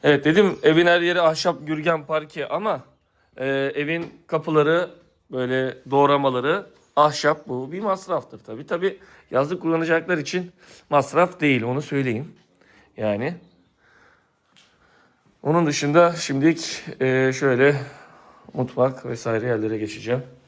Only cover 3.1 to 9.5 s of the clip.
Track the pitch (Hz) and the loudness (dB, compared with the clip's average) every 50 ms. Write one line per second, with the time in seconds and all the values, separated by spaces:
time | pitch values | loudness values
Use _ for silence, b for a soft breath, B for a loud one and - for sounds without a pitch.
3.1 | _ _ _ _ _ - 127 135 135 135 139 135 - 143 147 147 160 170 165 - | _ _ _ _ _ -8 -4 -2 -2 -2 -2 -2 -4 -4 -4 -4 -4 -6 -6 -10
4.1 | - - _ _ 170 156 156 170 156 156 147 151 165 170 180 - - - _ _ | -14 -20 _ _ -6 -4 -2 2 2 4 4 4 4 2 0 -4 -10 -20 _ _
5.1 | _ _ _ _ - 127 127 123 127 131 131 131 120 - _ 131 135 139 143 139 | _ _ _ _ -6 -4 -2 -2 0 -2 -2 -2 -6 -10 _ 0 2 4 4 6
6.1 | 143 143 143 135 123 123 123 143 170 202 196 - _ _ _ _ _ - 147 151 | 4 4 2 0 0 0 0 0 -2 -2 -4 -10 _ _ _ _ _ 2 4 4
7.1 | 147 - - 147 156 - - - 131 123 131 131 160 190 214 208 190 185 185 - | 2 0 0 0 0 0 -4 -10 -8 -8 -8 -8 -10 -6 -4 -4 -4 -4 -4 -6
8.1 | 175 147 123 - - 104 _ - 110 113 147 - - 170 180 196 - - b b | -6 -6 -6 -8 -20 -20 _ -16 -14 -14 -8 -6 -6 -2 -2 -4 -4 -4 b b
9.1 | b b b b - 123 139 147 | b b b b 0 0 0 0